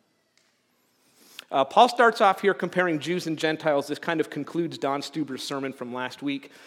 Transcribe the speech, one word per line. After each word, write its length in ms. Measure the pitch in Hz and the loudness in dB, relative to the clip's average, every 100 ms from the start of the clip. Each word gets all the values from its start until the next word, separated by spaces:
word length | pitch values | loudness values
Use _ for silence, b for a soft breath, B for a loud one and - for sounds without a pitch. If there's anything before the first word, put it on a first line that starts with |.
| _ _ _ _ _ _ _ _ _ _ B B B B B | _ _ _ _ _ _ _ _ _ _ B B B B B
Uh, 140 | 139 135 | -2 2
Paul 240 | - 247 | 6 6
starts 320 | 247 233 226 | 6 4 6
off 200 | 208 185 | 4 4
here 120 | 196 | 0
comparing 460 | 185 180 180 180 156 | 0 -2 0 0 0
Jews 280 | 139 180 165 | -2 -4 -4
and 100 | 156 | -2
Gentiles. 500 | 160 156 160 143 139 | -2 0 0 0 0
This 120 | 143 | -6
kind 220 | - 165 | -2 -2
of 80 | 147 | -2
concludes 480 | 151 139 170 165 135 | -4 -6 -4 -4 -4
Don 240 | 139 139 | -4 -2
Stuber's 420 | - - 139 127 | -4 -6 -6 -6
sermon 300 | - 139 135 | -6 -6 -6
from 200 | 123 123 | -8 -10
last 280 | 123 127 - | -6 -8 -6
week. 300 | 143 139 - B | -6 -6 -8 B